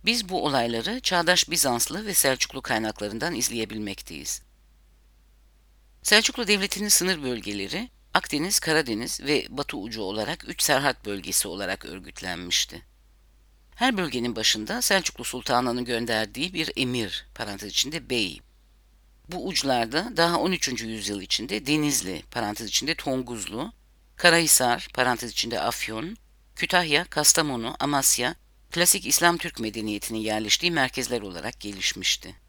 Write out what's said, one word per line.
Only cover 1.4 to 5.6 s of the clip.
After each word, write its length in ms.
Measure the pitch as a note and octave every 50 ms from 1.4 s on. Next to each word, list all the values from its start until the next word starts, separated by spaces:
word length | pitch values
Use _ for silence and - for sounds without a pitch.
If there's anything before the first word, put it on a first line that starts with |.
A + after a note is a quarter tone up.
| - -
Bizanslı 560 | - - - C#3 A#2+ A#2+ - - C3+ F#3+ A3
ve 80 | G#3 F#3
Selçuklu 480 | - - C#3 C3 B2 - - - C3+ -
kaynaklarından 720 | - B2+ A2 A2 A2 G#2+ - G#2 G#2 G2+ A2+ C3 E3+ E3+
izleyebilmekteyiz. 1080 | A2+ - - A#2 A#2 A2 G#2 A2 A2 G#2+ G2+ G2 - - - E2+ D2 D2+ - - - - _ _ _ _ _ _ _ _ _ _ _ _ _ _ _ _ _ _ _ _ _ _ _